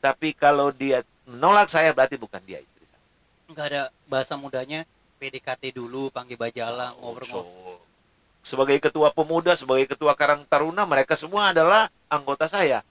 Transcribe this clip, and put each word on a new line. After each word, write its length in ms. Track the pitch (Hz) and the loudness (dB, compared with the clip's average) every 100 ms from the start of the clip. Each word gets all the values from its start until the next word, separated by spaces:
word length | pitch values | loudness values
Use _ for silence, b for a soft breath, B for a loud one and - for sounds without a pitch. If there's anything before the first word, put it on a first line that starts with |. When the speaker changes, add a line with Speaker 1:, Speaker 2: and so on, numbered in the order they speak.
Speaker 1:
Tapi 300 | 139 131 156 | 0 -2 -6
kalau 380 | - 143 143 143 | 2 2 4 0
dia 320 | 135 139 127 - _ | -2 -2 -2 -2 _
menolak 440 | _ 120 160 208 202 | _ -2 4 4 4
saya, 220 | 160 160 | 2 2
berarti 240 | 147 131 131 | 4 0 0
bukan 220 | 113 95 | -12 -16
dia 180 | 92 82 | -16 -18
istri 260 | - _ | -18 _
saya. 180 | _ _ _ _ _ _ _ | _ _ _ _ _ _ _
Speaker 2:
Nggak 180 | 156 147 | -10 -6
ada 160 | 143 131 _ | -6 -6 _
bahasa 300 | _ 131 131 | _ -4 -4
mudanya, 480 | 147 139 131 131 156 165 _ _ _ | -8 -8 -10 -8 -10 -12 _ _ _
P 100 | 135 | -14
D 100 | 131 | -12
K 160 | - | -10
T 160 | 127 131 | -8 -10
dulu, 380 | 127 120 127 135 | -10 -12 -8 -8
panggil 240 | 123 123 120 | -10 -14 -10
bajalah, 540 | 117 120 117 120 123 | -8 -6 -8 -6 -10
Speaker 1:
Nah, 80 | 120 | -12
Speaker 2:
ngobrol-ngobrol. 760 | 120 120 127 123 87 90 92 90 | -16 -14 -12 -12 -12 -18 -20 -20
Speaker 1:
so, 40 | _ _ _ _ _ _ | _ _ _ _ _ _
sebagai 340 | - 131 135 139 | -10 0 2 4
ketua 320 | 151 156 151 | 2 2 2
pemuda, 440 | 151 156 165 165 | 2 0 0 2
sebagai 320 | 175 131 131 135 | 0 2 2 2
ketua 260 | 143 151 | 0 0
Karang 280 | 139 143 143 | 2 2 0
Taruna, 380 | 143 147 156 180 | 2 0 0 -2
mereka 300 | 196 139 135 | 0 2 2
semua 360 | 156 165 196 202 | -2 -2 0 2
adalah 360 | 170 160 208 220 _ _ | 4 4 4 2 _ _
anggota 400 | 147 135 139 160 | -6 -4 -4 -2
saya. 360 | 202 170 117 - | 0 0 0 -4